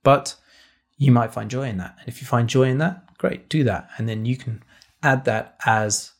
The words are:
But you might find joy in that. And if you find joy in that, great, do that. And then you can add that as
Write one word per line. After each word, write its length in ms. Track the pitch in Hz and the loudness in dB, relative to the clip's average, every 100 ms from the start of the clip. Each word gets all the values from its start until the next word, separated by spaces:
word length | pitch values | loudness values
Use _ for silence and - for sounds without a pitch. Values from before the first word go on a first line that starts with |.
But 340 | 135 139 - - _ _ _ _ _ _ | 4 2 0 -14 _ _ _ _ _ _
you 140 | 139 | 4
might 240 | 120 117 | 4 2
find 160 | - 107 | -6 -8
joy 180 | 123 135 | -6 -6
in 100 | 98 | -8
that. 180 | 90 - | -10 -14
And 100 | - | -16
if 120 | - | -16
you 60 | 131 | -2
find 220 | 120 117 | 0 2
joy 160 | 131 | 2
in 140 | 131 127 | 2 2
that, 400 | 165 185 _ _ | -2 -4 _ _
great, 300 | - - _ | -4 -4 _
do 160 | 160 | 0
that. 240 | 123 95 - - | 0 -2 -8 -8
And 100 | 113 | -6
then 160 | 110 | -4
you 120 | 113 127 | -4 -4
can 260 | - 110 _ _ _ _ | -6 -12 _ _ _ _
add 220 | 147 131 | 0 2
that 320 | 127 110 - _ - | 0 -2 -6 _ 0
as 460 | 110 107 104 - _ | 2 0 -4 -8 _